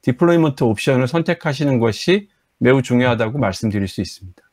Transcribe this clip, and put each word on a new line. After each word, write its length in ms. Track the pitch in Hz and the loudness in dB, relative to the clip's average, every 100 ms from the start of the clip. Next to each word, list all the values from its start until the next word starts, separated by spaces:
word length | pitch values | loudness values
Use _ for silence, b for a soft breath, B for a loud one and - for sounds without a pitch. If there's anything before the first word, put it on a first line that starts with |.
디플로이먼트 600 | - 127 170 170 160 139 | -2 0 2 4 2 0
옵션을 440 | 123 104 - 131 127 | 0 0 0 0 0
선택하시는 680 | 170 165 170 165 139 147 127 | -2 -2 -4 -4 -2 0 2
것이 500 | 117 104 - 196 202 _ _ _ | 0 -2 -2 -2 -2 _ _ _
매우 240 | 123 135 | 2 2
중요하다고 560 | 123 123 127 113 110 143 | 2 0 2 0 -2 -2
말씀드릴 500 | 107 92 113 104 98 | -4 -2 -4 -2 -4
수 120 | - | -4
있습니다. 420 | 92 - 92 - _ | -8 -8 -20 -20 _